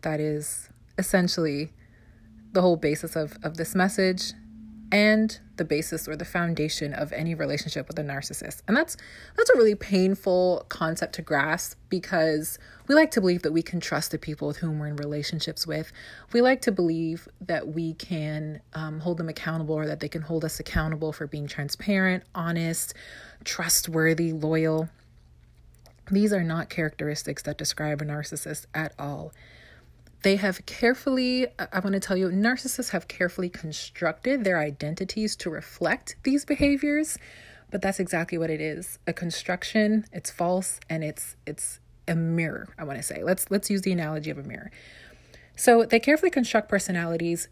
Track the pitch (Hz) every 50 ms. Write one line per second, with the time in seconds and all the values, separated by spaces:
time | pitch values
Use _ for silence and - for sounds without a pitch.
0 | - 165 156 151 151 151 151 147 147 - - - - - - - - - _ -
1 | 190 - - 190 175 180 - - 165 156 143 143 156 160 - - - - - -
2 | - - - - - - - - - - - 185 180 185 175 160 - 151 151 -
3 | - 160 - 160 156 151 - - - 156 160 165 165 - - 185 185 196 - -
4 | 190 185 185 185 - - - - - - - - - - - - - - - 208
5 | 208 214 214 220 220 220 - - - - - - 170 156 151 151 156 - 170 160
6 | - - 156 151 165 - - 180 170 170 165 151 151 156 - - 156 143 147 -
7 | 151 147 - 127 151 165 165 156 156 139 143 147 - 156 - 151 147 - - 165
8 | 151 143 139 139 139 - 143 - - - - - - - 208 269 330 - - -
9 | - - - - - - - - 480 - 508 269 226 220 208 196 - - 202 185
10 | 185 190 196 - - 196 180 180 180 180 180 - - - - - 170 160 165 -
11 | - - - - 160 - 156 139 139 156 160 175 - - - _ - - - 185
12 | 175 - - 170 160 160 156 151 156 - - - - - - - - - 277 302
13 | 320 311 - 233 185 185 180 175 - 151 156 165 165 - - 170 - - - 147
14 | 156 - - 156 - - 151 - 151 147 147 - - 165 156 151 147 147 147 147
15 | 147 147 147 147 143 - - 156 - 160 156 - - 160 156 156 160 - - -
16 | - - - - - - - 233 240 254 262 262 - 240 202 185 175 165 165 165
17 | 165 160 160 170 - - - _ 190 180 170 147 - - 151 165 170 160 160 -
18 | - - 180 156 151 151 151 156 156 151 151 147 - _ - 156 156 156 156 156
19 | 156 180 175 165 165 160 156 - - 160 160 160 156 151 160 151 156 151 151 151
20 | - 147 - 165 156 - 170 160 156 156 - - 160 - - 165 156 156 160 147
21 | 160 156 151 - 156 147 - 147 147 139 - - 143 143 - - - - 202 190
22 | 190 185 180 175 - - - 180 165 165 165 170 165 165 165 - - - - -
23 | - - - - - - - - - - - - 170 165 - - - 170 160 160
24 | 160 160 165 156 170 165 160 156 151 156 160 160 160 160 156 160 160 165 - _
25 | _ _ _ - - - - - - - - - - - - - - - _ _
26 | - - 190 196 208 214 202 190 170 165 160 165 160 - - - 160 151 - -
27 | 151 151 147 - - - 143 - - 147 147 - 147 - - - 151 151 151 147
28 | 151 147 147 151 147 - - 151 - 151 151 - - - - 156 160 151 - -
29 | - 143 143 147 156 156 - - - - - - - - - - - - - -
30 | - - - _ - 196 196 202 190 202 180 - - - - - - 233 254 -
31 | - 285 262 262 254 254 254 254 254 247 - - - - - 185 180 196 196 196
32 | 190 - 196 185 190 180 175 190 208 233 254 254 - 262 - - 247 - - 175
33 | - - - - 180 175 - - 185 180 180 - - 156 151 - - - _ -
34 | 175 160 165 - - 247 277 277 220 185 180 165 151 147 143 - - 147 165 -
35 | 190 190 - 214 214 208 - _ - 180 156 156 - - - - 175 156 214 269
36 | - - - - - 269 269 285 - - 294 - 294 285 285 269 302 294 294 302
37 | 311 302 - - - - - - - - - - - - - 196 - 196 196 -
38 | 185 175 - 165 170 - - 165 165 160 156 156 156 156 151 165 185 - - -
39 | _ - 170 - 180 170 170 - - - 180 180 - - - 220 214 208 214 220
40 | 208 - - 175 - - - - 175 175 180 185 185 - - - - - 165 160
41 | 160 151 156 - - - - _ _ - 151 - - - - - _ _ - -
42 | - - 170 165 165 165 165 170 165 156 - - - - - - 156 151 175 -
43 | 147 - - - 87 170 190 185 - - 196 208 196 - 208 196 185 196 185 170
44 | 160 151 160 156 151 156 147 143 139 - - - - 190 - - - - - -
45 | - - - - - - - - - - _ - - - 240 233 226 226 233 226
46 | - - 294 302 - 370 349 277 240 - - 220 214 - - 196 - - 180 175
47 | 170 165 170 165 165 170 170 165 - -